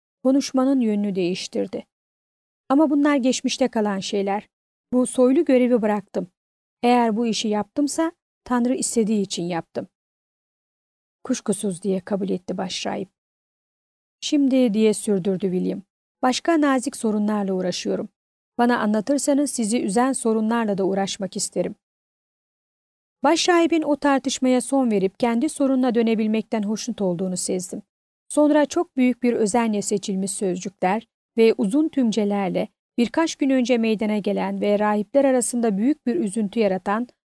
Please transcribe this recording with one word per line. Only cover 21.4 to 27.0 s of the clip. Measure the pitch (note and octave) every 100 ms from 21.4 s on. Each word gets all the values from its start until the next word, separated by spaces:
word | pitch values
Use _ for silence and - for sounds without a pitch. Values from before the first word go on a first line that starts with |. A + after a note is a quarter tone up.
| - G3 F3+ - _ _ _ _ _ _ _ _ _ _ _ _ _ _
Başrahibin | C#4 D#4+ - F4 E4 E4
o | D4+ C#4+
tartışmaya | D4 C4+ C4+ - B3+ B3+
son | - C#4 B3+
verip | G#3 F#3+ -
kendi | A#3+ A#3 D4+
sorununa | - C4+ C4+ B3+
dönebilmekten | A#3 A3+ A3+ A3 A3 - A3+
hoşnut | G3+ G#3+ - G#3+